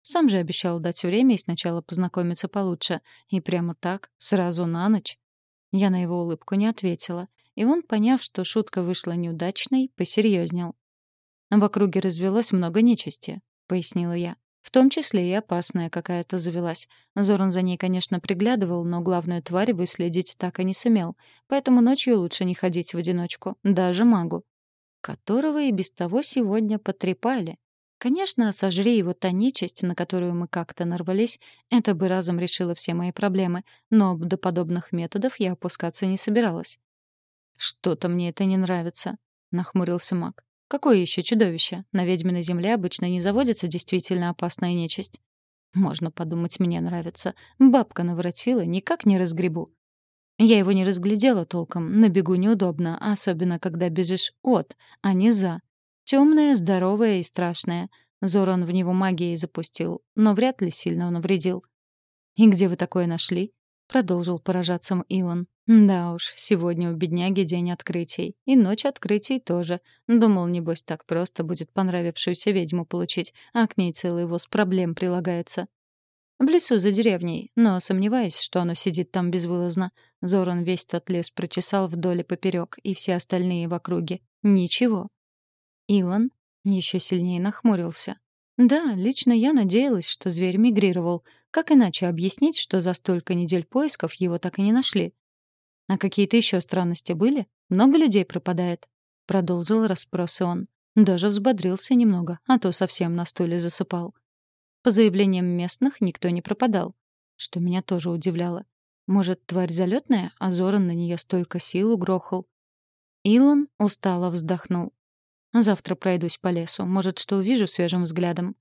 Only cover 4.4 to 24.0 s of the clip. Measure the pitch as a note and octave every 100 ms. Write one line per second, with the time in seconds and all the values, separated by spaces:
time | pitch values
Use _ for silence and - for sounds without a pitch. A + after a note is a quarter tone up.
4.4 | F3 E3 E3+ E3+ G3 G#3+ - - _ _
5.4 | _ _ _ G3 G3 F#3 F3 F3 E3+ D#3+
6.4 | - G3 G#3+ A3+ F#3+ E3+ - F3 F3+ _
7.4 | _ - A3+ E4+ - G#3+ A3 B3+ - -
8.4 | F3+ A3 G#3+ - F3 F3+ F3+ E3+ E3+ D#3+
9.4 | F3 - - C4 C4 - F3+ - A3 F#3+
10.4 | E3+ F3 F3 - _ _ _ _ _ _
11.4 | _ G#3 G3+ - G3+ F#3+ F#3+ E3 F#3+ G#3
12.4 | A#3 F#3 E3+ F#3 A#3+ A3+ - - - F#3+
13.4 | _ _ - F#3 E3+ F3+ E3+ E3+ F3 -
14.4 | _ _ - C4 C4+ D#4 D4 G3+ F3 G3
15.4 | - F3 E3+ F3+ E3 E3+ E3 F3 F3 F#3
16.4 | E3+ E3+ F3 E3 - _ _ - G3+ G3+
17.4 | F#3+ F#3 F#3 F3 F#3 F#3 - F3+ - F3+
18.4 | G#3+ B3 F3+ F3 E3+ F3 F3 F3 E3+ F3
19.4 | - F3+ A3 F#3 F3+ - E3+ E3+ F3+ -
20.4 | F3+ - F#3 F#3+ A#3+ A3 E3+ - _ _
21.4 | _ C#4 C4+ B3 A#3+ C#4 - A3 F3 -
22.4 | F#3 F3+ F#3 E3+ E3+ E3+ E3+ F3 F3 -
23.4 | F#3+ - G3 F#3 F3+ F3+